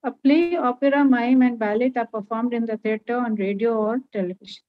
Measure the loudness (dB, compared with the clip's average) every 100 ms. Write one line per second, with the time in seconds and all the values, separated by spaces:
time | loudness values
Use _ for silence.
0 | -8 0 2 4 2 0 -2 0 0 4
1 | 4 4 4 4 4 2 -2 0 0 -2
2 | -6 -8 -6 -4 -4 -4 -4 -4 -4 -4
3 | -4 -4 -2 -2 -2 -2 -2 0 -2 -2
4 | -6 -6 -6 -6 -16 -20